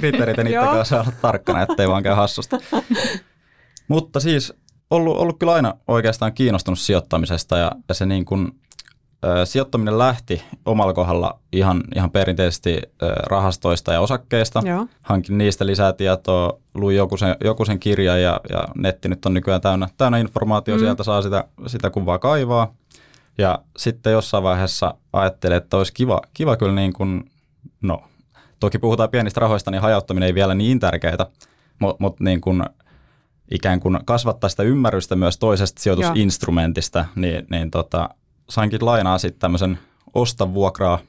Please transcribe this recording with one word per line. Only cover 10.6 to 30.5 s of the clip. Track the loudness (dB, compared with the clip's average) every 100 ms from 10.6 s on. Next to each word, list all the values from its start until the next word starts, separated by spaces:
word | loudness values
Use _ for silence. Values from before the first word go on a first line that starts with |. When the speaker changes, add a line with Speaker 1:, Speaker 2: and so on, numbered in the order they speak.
| -2
Speaker 1:
omalla | 2 2
kohdalla | 2 0 0 -2 -6 _
ihan, | 0 2 2 0
ihan | -2 0
perinteisesti, | 2 0 2 0 0 -2 -4 -6 _
ö, | -4 -2 0
rahastoista | 0 0 0 0 0 0
ja | 0
osakkeista. | 0 -2 -2 0 0 -2
Speaker 2:
Joo. | -2 -2 -4 _
Speaker 1:
Hankin | -2 -2 0 0
niistä | 0 0 0
lisää | 2 2
tietoa, | 2 0 0 0 0 0 -4 _
luin | -4 0 2
joku | 2 0
sen, | 0 0
joku | -2 0
sen | -2 -2
kirjan, | 0 2 2 2
ja, | 2 0 -4
ja | -6 -6 -4
netti | -4 -2 -4
nyt | -4 0
on |
nykyään | 0 0 0
täynnä, | 0 0 -4 -2
täynnä | 0 2
informaatiota, | -2 -2 -2 0 0 0
Speaker 2:
Mm. |
Speaker 1:
sieltä | 0 0
saa | -2 -2
sitä, | 0 -2 -4 -12 -10
sitä | -6 -4
kuvaa | -2 -2 0
kaivaa. | 0 0 2 0 0 -6 _ -20 _ _ _ -2
Ja | 0 0 -6 -6
sitten | -6 -2 2
jossain | 2 2 0
vaiheessa | 0 0 -2 -2 -4 -4 _
ajattelin, | -2 0 0 0 0
että | 0 0
olisi | 0
kiva, | -2 0 0 -4
kiva | -4 0 0
kyllä | 0
niin | 0 -2
kuin, | -2 -4 -4 -8 _ _ _ -20 _
no, | -6 -6 -8 _ _ _ _ _
toki | -2 0
puhutaan | 0 2 2
pienistä | 0 -2 0
rahoista, | 0 0 -2
niin | -2
hajauttaminen | 0 0 0 0 2
ei |
vielä | 2 2